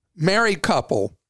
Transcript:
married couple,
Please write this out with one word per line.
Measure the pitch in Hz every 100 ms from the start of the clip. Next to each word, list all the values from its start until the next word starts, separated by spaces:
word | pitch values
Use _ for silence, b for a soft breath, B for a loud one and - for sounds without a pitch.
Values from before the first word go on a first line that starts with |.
| _
married | - 160 208 226 190
couple, | - 147 - 120 98 - _